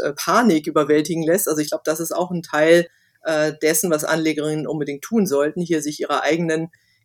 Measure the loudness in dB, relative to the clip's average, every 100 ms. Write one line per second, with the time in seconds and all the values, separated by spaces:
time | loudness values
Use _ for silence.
0 | -4 -4 0 2 4 2 2 0 2 2
1 | 2 -2 0 0 0 -2 -2 -4 -4 -4
2 | -4 -4 -4 -6 -4 2 6 6 4 _
3 | _ _ -4 0 0 0 0 0 0 0
4 | 0 0 0 0 -2 -4 -4 -6 -6 -8
5 | -2 0 2 2 0 -2 -2 -2 -2 -6
6 | -4 -2 0 0 0 -2 -4 _ _ _